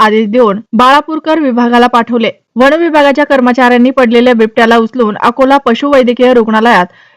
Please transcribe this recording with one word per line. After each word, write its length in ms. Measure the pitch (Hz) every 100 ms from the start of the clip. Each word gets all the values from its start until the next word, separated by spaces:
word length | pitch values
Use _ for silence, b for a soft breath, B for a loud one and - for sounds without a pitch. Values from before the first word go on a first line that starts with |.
| 214
आदेश 220 | 220 214
देऊन 320 | 247 220 196 -
बाळापूरकर 680 | 226 254 285 302 311 311 320
विभागाला 480 | 277 240 240 240 247
पाठवले. 440 | 247 226 240 214 - _ 226
वन 180 | 269
विभागाच्या 520 | 320 339 302 285 277 285
कर्मचाऱ्यांनी 640 | 269 247 240 247 240 247
पडलेल्या 440 | 269 240 240 254
बिबट्याला 440 | 226 220 233 233 233
उचलून 380 | 220 254 214 208
अकोला 400 | 240 240 262 277
पशुवैद्यकीय 760 | 240 233 285 277 240 240 254
रुग्णालयात 520 | 247 220 214 233 202 180 b b